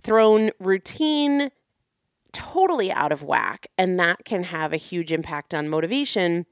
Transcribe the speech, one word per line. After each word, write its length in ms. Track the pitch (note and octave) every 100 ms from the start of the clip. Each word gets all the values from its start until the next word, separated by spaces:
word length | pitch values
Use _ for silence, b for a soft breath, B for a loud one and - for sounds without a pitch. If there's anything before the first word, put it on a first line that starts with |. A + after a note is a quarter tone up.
thrown 500 | - A3 A3 G#3+ A3 -
routine 920 | F#3 F#3+ - - D#4 D4+ D4 C#4+ C#4 _ _ _ _ _ _ _ _
totally 600 | - - F#4 F#4+ D4+ F#3+
out 200 | - D3
of 120 | D3
whack, 440 | C#3+ B2+ - - - -
and 220 | F#3 F3+
that 260 | E3+ F3+ -
can 180 | G3
have 300 | F3 E3 D#3
a 40 | D#3+
huge 340 | - F3 D#3+
impact 420 | D#3+ D#3 D3+ -
on 140 | D#3 D3+
motivation 800 | D#3 E3 C4+ C#4+ G3+ F3+ E3+ F3